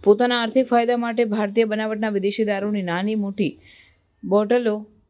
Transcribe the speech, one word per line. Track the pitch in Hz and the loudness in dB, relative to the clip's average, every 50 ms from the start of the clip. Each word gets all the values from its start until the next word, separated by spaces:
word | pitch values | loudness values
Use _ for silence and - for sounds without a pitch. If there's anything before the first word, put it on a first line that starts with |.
| - | 6
પોતાના | 202 208 214 247 247 247 240 233 | 4 4 6 4 2 2 2 2
આર્થિક | 226 233 262 262 254 247 | 2 2 2 2 4 2
ફાયદા | 240 233 233 247 240 233 | 2 4 2 0 0 0
માટે | 233 233 233 240 220 208 220 | -4 0 0 0 0 0 -2
ભારતીય | 214 202 202 220 226 220 | -2 0 2 0 0 0
બનાવટના | 214 214 220 214 220 214 214 220 208 202 | 0 -4 -2 -4 -4 -2 -2 -2 -2 0
વિદેશી | 185 202 202 - 226 208 | -2 -2 -2 0 -2 -2
દારૂની | 208 196 196 208 208 208 190 175 | -2 -2 -2 -2 -2 -2 -2 -2
નાની | 170 175 185 208 220 220 202 | -4 -2 -2 -2 -2 -2 -4
મોટી | 196 196 202 202 143 - - _ - - - - _ _ _ _ _ _ _ - 185 185 | -6 -4 -2 -4 -4 -4 -8 _ -20 -20 -20 -20 _ _ _ _ _ _ _ -6 0 0
બોટલો | 208 214 208 240 247 247 226 208 214 214 - _ _ _ | 0 2 2 0 0 0 0 -4 -4 -8 -14 _ _ _